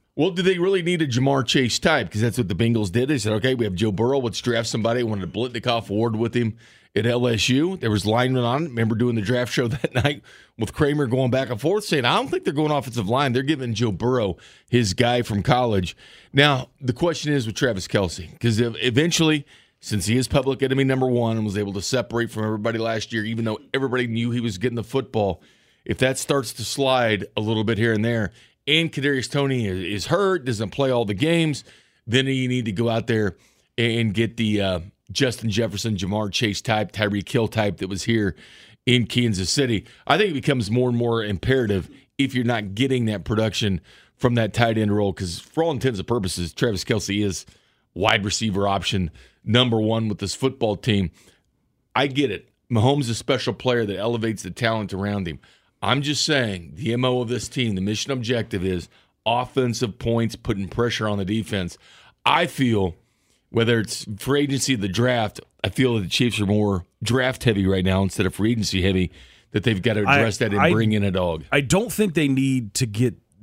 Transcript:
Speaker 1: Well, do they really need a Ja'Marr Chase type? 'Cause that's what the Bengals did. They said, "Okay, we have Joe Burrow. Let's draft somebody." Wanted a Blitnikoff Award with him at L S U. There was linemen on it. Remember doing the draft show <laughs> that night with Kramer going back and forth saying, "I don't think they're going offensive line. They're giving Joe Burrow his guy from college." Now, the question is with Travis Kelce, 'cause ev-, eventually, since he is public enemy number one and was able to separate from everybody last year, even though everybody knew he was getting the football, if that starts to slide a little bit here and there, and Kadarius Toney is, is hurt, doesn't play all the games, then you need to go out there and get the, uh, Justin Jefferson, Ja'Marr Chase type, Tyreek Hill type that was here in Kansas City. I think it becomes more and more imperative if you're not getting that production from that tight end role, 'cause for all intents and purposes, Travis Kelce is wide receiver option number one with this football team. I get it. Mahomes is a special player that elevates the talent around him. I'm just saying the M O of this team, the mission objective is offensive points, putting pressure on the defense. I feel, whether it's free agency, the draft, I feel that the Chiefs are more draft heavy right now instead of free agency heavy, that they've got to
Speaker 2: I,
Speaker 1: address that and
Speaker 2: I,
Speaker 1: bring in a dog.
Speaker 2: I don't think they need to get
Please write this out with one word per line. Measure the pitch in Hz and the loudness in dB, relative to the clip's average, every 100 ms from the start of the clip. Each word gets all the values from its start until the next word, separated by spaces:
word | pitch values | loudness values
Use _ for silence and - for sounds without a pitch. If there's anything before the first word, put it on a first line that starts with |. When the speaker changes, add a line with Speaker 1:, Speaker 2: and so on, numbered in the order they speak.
| - - | -8 0
Speaker 1:
Well, | 170 | 0
do | 175 | 2
they | 185 180 | 2 2
really | 185 190 | 2 0
need | 170 180 | 0 0
a | 151 | 0
Ja'Marr | 120 135 139 127 | 2 2 2 2
Chase | 151 123 - | 2 2 0
type? | 170 147 104 | 2 2 0
'Cause | 104 | -2
that's | 117 113 | 0 0
what | 90 | -2
the | |
Bengals | 90 117 113 101 | 0 2 2 0
did. | 107 135 | 0 0
They | 147 | 0
said, | 107 | 0
"Okay, | 107 127 | 0 0
we | 127 | 0
have | 107 | 0
Joe | 90 110 | 0 0
Burrow. | 95 120 139 | 2 2 2
Let's | - - | -2 -4
draft | 123 117 110 | -2 -2 -2
somebody." | 120 113 120 | -2 0 0
Wanted | 117 104 | -2 -4
a | 90 | -4
Blitnikoff | 98 123 113 123 117 - | -4 -4 -4 -2 -2 -2
Award | 101 113 107 | 0 0 0
with | 117 | 0
him | 120 117 113 - - _ | 0 -2 -4 -14 -20 _
at | - 117 | -2 0
L | 120 123 | 2 0
S | 113 - | 0 2
U. | 131 170 190 | 2 2 -2
There | 113 | 0
was | 107 | 0
linemen | 95 113 127 131 | 2 2 2 0
on | 120 135 | 0 -2
it. | 165 | -2
Remember | 117 110 | -2 0
doing | 110 123 117 | 2 0 0
the | |
draft | 98 123 123 | 0 -2 0
show | - 120 | -2 -2
<laughs> | |
that | 139 - | -2 -2
night | 123 147 147 - - - - | 0 0 -2 -10 -20 -20 -8
with | 110 | -6
Kramer | - 147 147 135 | 0 0 2 0
going | 127 127 | 0 2
back | 127 131 | 0 -2
and | 113 | -4
forth | 143 208 | -2 -2
saying, | - 156 | 0 0
"I | 117 185 | 2 2
don't | 262 | 0
think | 370 | -4
they're | 277 | -2
going | 147 151 | -2 0
offensive | 143 127 117 95 | 0 -2 -4 -2
line. | 127 143 | 0 0
They're | 123 | 0
giving | 135 151 123 | -2 -2 -4
Joe | 107 120 | -2 -2
Burrow | 87 120 131 101 85 - - _ | 0 0 0 -2 -4 -14 -20 _
his | 117 107 | 0 2
guy | 92 120 123 | 2 2 2
from | - 101 | 0 -2
college." | 92 123 123 101 87 - - - - | 2 2 2 0 0 -6 -20 -20 -2
Now, | 135 147 131 127 _ | 4 4 4 -2 _
the | 127 | -4
question | - 170 156 147 | 0 0 0 0
is | 143 113 | 0 0
with | 101 | 0
Travis | 131 98 - | 0 0 0
Kelce, | 107 92 - 82 - | 0 0 -4 -12 -2
'cause | 120 107 | 0 2
ev-, | 117 92 | 0 0
eventually, | 120 117 170 165 160 151 - - _ _ | 2 2 2 2 2 2 -2 -18 _ _
since | - 107 90 | -4 -2 2
he | 120 | 0
is | 123 | 2
public | 151 127 131 | 0 0 0
enemy | 131 135 | 0 2
number | 135 131 131 | 2 2 2
one | 120 113 113 | 2 0 0
and | 107 | -2
was | 98 | -2
able | 101 | -2
to | 98 | -4
separate | - 127 - 113 113 | -2 -2 -2 -4 -4
from | 107 | -4
everybody | 107 107 113 113 | -4 -2 -2 -2
last | 113 113 - | -2 -4 -4
year, | 113 | -6
even | 107 113 110 | -4 -4 -4
though | 107 - | -4 -6
everybody | 135 135 123 123 | -4 -2 0 -2
knew | 113 117 | -2 -2
he | 120 | -2
was | 117 90 | -4 -2
getting | 123 117 | -4 -4
the | |
football, | 104 135 113 110 98 87 _ _ _ _ - | -4 -4 -2 0 0 -2 _ _ _ _ -8
if | 98 | 0
that | 131 131 | 0 0
starts | - 143 120 | -2 -2 -2
to | - | -8
slide | 110 - 135 127 117 104 98 - | -4 0 4 4 2 0 -2 -4
a | |
little | 107 110 | -2 0
bit | 110 107 | 0 2
here | 117 | 2
and | 107 | 2
there, | 113 117 101 - - _ - | 0 0 -4 -8 -20 _ 0
and | 156 165 | 0 0
Kadarius | - 139 131 117 | -2 0 0 -2
Toney | 143 139 127 104 | -2 0 0 -2
is, | 92 87 101 | -2 -4 -6
is | - | -2
hurt, | 175 196 185 | 0 0 0
doesn't | 127 104 104 | -2 -4 -4
play | - 135 | -2 0
all | 120 | 2
the | 107 | 0
games, | 95 151 170 160 139 - - _ _ - | 0 2 2 2 -2 -10 -20 _ _ 0
then | 123 135 | 2 2
you | 131 127 | 0 0
need | 127 117 | -2 -2
to | |
go | 95 117 | -2 0
out | 113 113 | 0 0
there | 113 101 - _ _ _ - | 0 0 -4 _ _ _ -2
and | 117 113 113 | 0 0 0
get | 95 113 117 | 0 -2 0
the, | 110 104 | 0 0
uh, | 95 90 92 - - | 0 -2 -6 -18 -10
Justin | 98 131 113 117 | 0 0 0 -2
Jefferson, | 101 113 98 117 98 | 0 -2 -2 -4 -2
Ja'Marr | 92 107 104 | -2 -2 -2
Chase | - 113 98 | -2 -2 -2
type, | - 107 95 | -2 -2 -2
Tyreek | - 104 101 92 | -2 -2 -2 0
Hill | 123 110 | 0 0
type | 113 104 87 | 0 0 -2
that | 92 | -6
was | 95 | -4
here | - 113 101 - - - - - - | 0 2 0 -4 -14 -20 -20 -6 2
in | 123 110 | 2 2
Kansas | 120 120 92 92 | 0 2 0 0
City. | - 131 104 - - - | 0 2 0 -4 -6 2
I | 156 | 2
think | 208 | 2
it | |
becomes | 139 147 131 98 | 0 0 0 0
more | 120 123 | 2 2
and | 120 | 0
more | 120 117 | 0 0
imperative | 104 95 113 131 113 98 82 - _ - | -2 -2 2 2 2 0 -2 -12 _ -2
if | 135 123 | 0 0
you're | |
not | 120 117 104 98 | 0 -2 -4 -2
getting | 135 131 110 | 0 2 0
that | 101 | -2
production | 82 110 110 - 104 90 - - _ | -2 0 0 0 -2 -2 -6 -20 _
from | _ 127 117 | _ 0 2
that | 110 | 0
tight | - 117 110 | 2 2 4
end | 104 | 2
role, | 104 101 | 2 0
'cause | - 90 85 | -2 -6 -8
for | - - | -6 -2
all | 165 | 0
intents | 131 131 101 | 0 -2 -2
and | - | -2
purposes, | 117 90 87 87 | -2 -2 -4 -6
Travis | - 123 95 | -2 -2 0
Kelce | - 110 - 101 | -2 -2 0 0
is | 104 85 - - _ _ _ | 0 -4 -10 -20 _ _ _
wide | 87 107 110 | -2 2 2
receiver | 98 - 110 95 98 | 0 -2 -2 0 0
option | 98 85 98 85 - - _ | 0 -2 -2 -4 -8 -20 _
number | - 120 123 113 | 0 2 4 2
one | 107 113 110 | 2 0 -2
with | 95 | -4
this | 98 - | -6 -2
football | 131 - 113 95 | -4 0 -2 0
team. | - 101 87 - - _ _ _ _ _ _ - | 0 2 0 -6 -20 _ _ _ _ _ _ 0
I | 139 | 0
get | 131 131 | 2 0
it. | 92 - _ - | -2 -12 _ -2
Mahomes | 113 117 143 | 2 4 2
is | 117 | 0
a | 113 | -4
special | - 131 - | -2 -2 -2
player | 101 127 120 | -2 0 0
that | 104 95 | 0 -2
elevates | 110 117 113 110 | -2 -2 -2 -4
the | 95 | -8
talent | 85 113 113 98 | -2 0 0 -2
around | 95 101 101 85 | -4 -2 -2 -4
him. | 69 - _ _ _ | -8 -16 _ _ _
I'm | 101 131 | -2 0
just | 143 131 | 0 -2
saying | - 143 113 92 82 80 | 0 0 0 -4 -10 -8
the | 127 | -4
M | 120 | 0
O | 127 135 | 0 0
of | 117 | -2
this | 123 - | -6 -6
team, | 131 117 | -4 -2
the | 95 | 0
mission | 98 107 - | -2 -2 -4
objective | 135 113 120 104 98 | -4 -2 -2 -2 -4
is | 92 90 85 _ _ _ 110 | -2 -2 -6 _ _ _ -2
offensive | 120 123 - 123 113 120 - | -2 0 0 0 0 -4 -4
points, | 120 117 113 - | -2 0 0 -4
putting | - 98 95 | -6 -4 -4
pressure | - 120 - 110 | -2 -2 -2 -2
on | 101 | -2
the | |
defense. | 92 110 - 101 87 - - - - _ | -2 -2 -2 -4 -4 -10 -20 -20 -20 _
I | - 151 175 | 2 2 2
feel, | - 127 107 92 82 _ _ _ _ _ | 2 2 4 0 -2 _ _ _ _ _
whether | 113 117 117 | 0 2 2
it's | 104 - - 101 | 0 -6 -10 -8
free | - 143 | -2 0
agency, | 143 135 - | 2 0 0
the | 127 98 | 0 0
draft, | 87 123 120 107 - - _ | 0 2 2 -2 -6 -20 _
I | 104 | -4
feel | - 131 117 | 0 2 2
that | |
the | 90 | -2
Chiefs | - 120 104 | 0 0 0
are | 98 | 0
more | 104 104 95 - _ | 2 2 0 -4 _
draft | 110 127 127 127 | -2 0 0 0
heavy | 123 101 95 | 0 2 2
right | 95 | 2
now | 92 92 | 2 2
instead | 95 - 92 | 2 0 -2
of | |
free | - 107 | 0 0
agency | 120 92 92 | 0 0 0
heavy, | 92 92 90 - - - _ | 2 2 0 -4 -20 -20 _
that | - | -2
they've | 120 98 | 0 2
got | 117 | 2
to | 107 | 2
Speaker 2:
I, | 104 139 | 2 4
Speaker 1:
address | 113 98 | 2 0
that | 113 | 0
and | 104 | 2
Speaker 2:
I, | 151 | 2
Speaker 1:
bring | 175 110 | 4 2
in | 107 | 2
a | 101 | 2
dog. | 92 87 80 73 | 0 0 -2 -2
Speaker 2:
I | 143 | -2
don't | 127 185 233 | 2 0 0
think | 180 214 | 0 0
they | 156 143 | 2 2
need | 135 135 131 107 | 2 2 0 -2
to | - 120 | -4 -2
get | 104 123 - _ _ | 0 0 -2 _ _